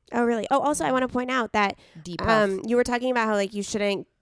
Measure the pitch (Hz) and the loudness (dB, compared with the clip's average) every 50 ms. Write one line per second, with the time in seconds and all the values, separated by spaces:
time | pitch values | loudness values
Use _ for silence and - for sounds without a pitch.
0 | _ - - 240 240 233 233 226 202 - 277 269 - 285 302 - 320 294 254 254 | _ -6 -2 0 0 0 0 -2 0 0 0 2 2 0 0 0 0 0 0 0
1 | 262 247 - 247 247 254 262 254 226 208 - 214 202 196 - - _ _ - 165 | 0 -2 -2 -4 -2 -2 -2 -2 -2 0 0 0 0 0 -2 -6 _ _ -20 -18
2 | 156 180 175 156 170 220 226 214 208 196 190 185 - 220 240 240 247 240 247 240 | -14 -12 -8 -2 2 4 4 4 4 2 0 -2 -2 0 2 2 2 2 0 -2
3 | 247 254 247 240 226 220 214 202 202 190 214 202 196 - - 214 208 202 196 185 | 0 0 0 0 0 2 0 0 -2 -2 -4 -6 -6 -4 -2 -2 0 0 0 -2
4 | - _ _ _ | -6 _ _ _